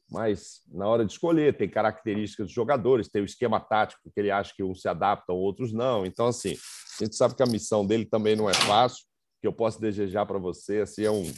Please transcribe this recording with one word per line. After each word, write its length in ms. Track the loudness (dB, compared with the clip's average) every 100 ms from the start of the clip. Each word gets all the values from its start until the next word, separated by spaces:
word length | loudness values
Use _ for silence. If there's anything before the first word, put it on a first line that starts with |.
| -10
Mas 500 | -2 -2 -2 -6 -20 _
na 160 | -4 2
hora 200 | 2 2
de 60 |
escolher, 440 | 0 2 4 4 2
tem 120 | -2
características 800 | 0 0 -2 -4 -4 -4 -8 -6
dos 60 |
jogadores, 540 | -4 0 2 4 2 2
tem 140 | -4
o 20 |
esquema 340 | -4 -4 -2 -2
tático 520 | 0 0 0 -4 -10
que 80 | -4
ele 100 | 0
acha 220 | -2 -4
que 80 | -6
uns 200 | -6 -4
se 60 | -6
adaptam, 460 | -2 0 -2 -2 -2
outros 360 | -2 -4 -6
não. 320 | -2 0 0
Então, 220 | -2 0 0
assim, 260 | 0 -4 -6 -12 -18 -16 -6
a 40 |
gente 120 | -6 2
sabe 180 | 2
que 80 | 4
a 40 | 0
missão 400 | 0 0 0 2
dele 180 | 0
também 320 | 0 0 2 2
não 120 | 2
é 20 |
fácil, 520 | 2 4 4 4 0 _ _ _ -6
que 60 | -4
eu 60 |
posso 280 | 0 -2 0
desejar 460 | -4 -2 -2 -2 -2
pra 120 | -2
você, 420 | -4 -6 -4 -2
assim, 220 | -2 0
é 60 | 0
um, 120 | 0 -2